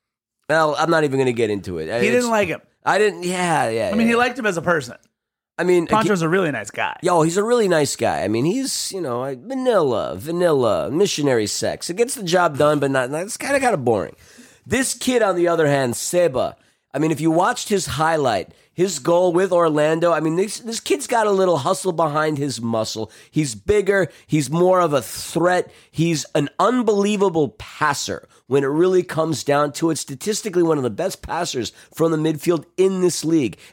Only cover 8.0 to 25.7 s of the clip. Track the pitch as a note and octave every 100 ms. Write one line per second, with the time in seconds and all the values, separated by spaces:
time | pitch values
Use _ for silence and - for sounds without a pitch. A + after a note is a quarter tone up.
8 | A2 D2+ F#2+ A2 D3 B3 C4 - - F#3+
9 | D3+ A#2+ C3+ C3 F3+ C4 B3+ G#3 C#3+ A2
10 | C2+ E2 C3 E3+ F3 C#3+ A#2 F2+ D2 C#3+
11 | G3+ - C#3+ A#2+ G#2 - G#2+ D2+ - F3+
12 | A#3+ - F3+ F3+ E3+ C#3 D3 D3+ C#3 C3+
13 | B2+ D3+ F#3+ - C4 C#4 B3+ F#3 A#2+ G#2+
14 | D#2+ - - - - _ - A#3+ B3+ -
15 | - B3 G#3 F3 E3+ E3 D3+ C#3 C3 A#2
16 | - F3 E3+ B2+ F#2+ - _ _ _ C#3
17 | D#3 C#3+ D#3+ E3 G3+ A#3+ - G3+ D3 B2+
18 | D#3 D#3+ C3 G2+ D#2+ - _ - F#3+ D3+
19 | C3 E3+ F3+ E3+ F#3+ F3 E3 D3+ D3+ E3
20 | E3+ D#3 D#3+ E3 G#3 - A3+ A3+ - D4
21 | - A#3 G#3+ G3 F#3 D#3+ C#3+ F#3 F#3 E3
22 | D#3 D3 D#3 D3 C#3+ A2 A2+ A2+ A2 G#2+
23 | G#2+ - - D3+ D3 G#2+ - G#3 F#3+ G3
24 | F3 - - D#3 B2+ D#3+ F3+ F#3 E3+ C#3+
25 | - - - E3 F3 F3+ -